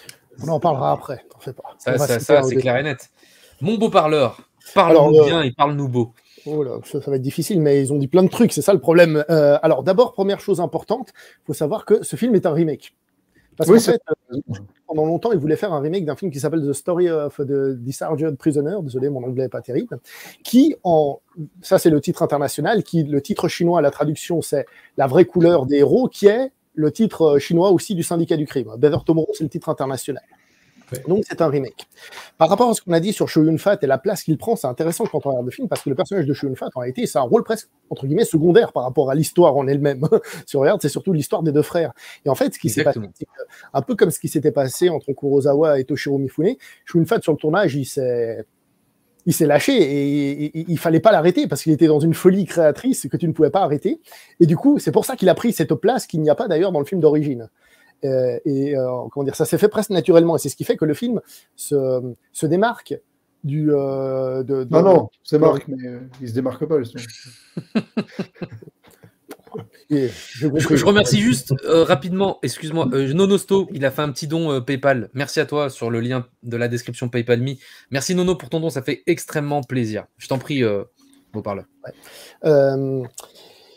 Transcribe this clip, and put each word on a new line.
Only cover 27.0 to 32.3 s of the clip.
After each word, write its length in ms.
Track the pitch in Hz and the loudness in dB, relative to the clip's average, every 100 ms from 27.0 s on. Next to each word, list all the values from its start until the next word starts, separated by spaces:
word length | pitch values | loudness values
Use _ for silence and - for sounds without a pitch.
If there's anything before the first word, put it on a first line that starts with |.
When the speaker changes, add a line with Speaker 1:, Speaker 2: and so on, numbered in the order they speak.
| 220 - | -2 2
Speaker 1:
euh, 160 | 160 143 | 4 4
chinois 300 | - 165 190 | 2 2 4
aussi 240 | 180 - 185 | 2 2 -4
du 80 | |
Syndicat 320 | - 170 170 160 | -2 -2 0 -2
du 100 | 147 | -2
Crime. 240 | 139 110 113 | -4 -6 0
Better 200 | 147 139 | 2 2
Tomorrow, 280 | - 160 156 - | 0 0 0 -4
c'est 60 | |
le 80 | 156 | -6
titre 180 | 170 - | -6 -6
international. 540 | 151 135 131 - 131 - _ _ _ _ _ _ | -4 -4 -6 -8 -12 -12 _ _ _ _ _ _
Speaker 4:
Ouais. 120 | - 139 | -12 -2
Speaker 1:
Donc 180 | 190 - | -2 -2
c'est 140 | 170 | -2
un 60 | 165 | 0
remake. 380 | 143 127 - - _ - - - | 0 -4 -10 -20 _ -20 -20 -20